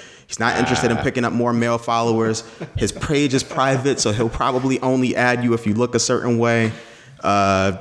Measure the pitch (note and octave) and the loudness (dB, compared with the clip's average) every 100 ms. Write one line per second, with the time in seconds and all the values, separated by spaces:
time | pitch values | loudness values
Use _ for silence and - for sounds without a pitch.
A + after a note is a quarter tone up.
0 | - - - - A2+ F2 B2 B2 B2 A#2 | -20 -20 -14 -4 -2 0 0 0 0 0
1 | C3+ B2+ A#2 A#2 A#2+ A#2+ A#2 A#2 - A#2 | -2 -2 -2 0 0 0 0 -2 -2 -2
2 | A#2 A2+ A2 A2 - - D#3+ - A2 - | 0 2 0 -2 -8 -14 -10 -4 -4 -4
3 | - D3 C#3+ C3 - - C3+ C3 C3+ A#2+ | -2 0 2 0 -2 -2 0 2 0 0
4 | A#2+ G#2+ A#2 - A#2+ B2+ C3 C3 C3 C3 | 0 0 -2 -2 -2 0 0 0 0 0
5 | B2+ - B2 B2 A#2+ A2+ A2+ G#2 A#2+ A#2+ | 0 2 2 2 2 0 0 0 0 0
6 | - B2 A#2+ A#2 A#2 A#2 A2+ A2+ - - | 0 0 0 2 2 2 0 -2 -14 -20
7 | - - - G2+ G2 F#2+ F#2+ F#2 | -20 -6 0 2 4 4 2 -2